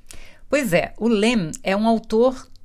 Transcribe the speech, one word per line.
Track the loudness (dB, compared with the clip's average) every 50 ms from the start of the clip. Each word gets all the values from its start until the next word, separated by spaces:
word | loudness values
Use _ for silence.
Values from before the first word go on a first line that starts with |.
| -18 -18 -18 -16 -16 -16 -18 -20 -6 -2
Pois | 0 0 0 2 2
é, | 2 0 0 -4 -4
o | 0
Lem | 0 2 2 2 2 2 0 0 -2 -6 -6 -4
é | -2 -2
um | 0 2
autor | 2 2 0 0 0 2 2 4 2 2 -2 -8 -18 -20 -20 -20